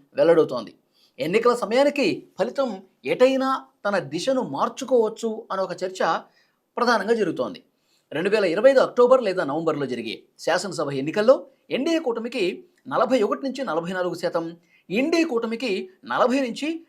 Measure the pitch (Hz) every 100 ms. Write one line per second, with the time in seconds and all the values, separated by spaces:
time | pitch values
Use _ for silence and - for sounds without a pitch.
0 | _ 135 160 165 143 123 92 - _ _
1 | _ - 156 214 240 240 202 247 285 285
2 | 196 127 - - 220 277 254 190 - _
3 | 127 170 262 262 262 262 - _ 202 196
4 | 139 170 247 262 180 139 240 - 254 247
5 | 214 214 226 220 - 190 185 180 185 185
6 | 185 202 - _ _ _ _ - 233 220
7 | 196 233 175 135 113 85 _ _ _ _
8 | _ 143 190 214 185 170 262 262 175 -
9 | 247 262 208 180 147 151 160 147 131 117
10 | 107 92 - - - 180 196 151 143 135
11 | 147 202 226 320 - _ - 196 330 320
12 | 285 233 233 247 175 254 - _ 131 156
13 | 214 254 202 262 269 262 220 160 170 185
14 | 180 165 175 170 165 170 _ _ - 202
15 | 302 339 320 233 226 226 254 196 - _
16 | - 135 247 269 247 - 302 320